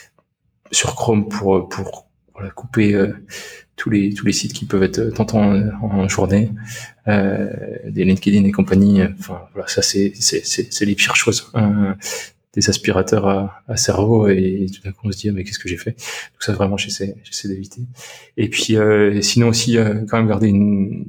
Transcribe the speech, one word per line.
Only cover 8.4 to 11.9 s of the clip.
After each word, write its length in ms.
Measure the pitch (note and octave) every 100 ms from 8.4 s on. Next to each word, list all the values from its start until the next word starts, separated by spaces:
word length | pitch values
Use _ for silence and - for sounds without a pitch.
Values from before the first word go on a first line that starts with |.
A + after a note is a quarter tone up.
et 60 | G2
compagnie, 500 | G2+ F#2 F#2+ G2+ G2
euh, 80 | F2+ -
enfin, 220 | - F2+ -
voilà, 160 | G2+ -
ça, 140 | -
c'est, 300 | - G2 G2 A#2
c'est, 280 | - D#2+
c'est, 280 | - - -
c'est 120 | -
les 120 | G2+ G2+
pires 180 | - -
choses. 340 | A#2 G#2 -
Euh, 400 | A#2+ G#2 G#2 G2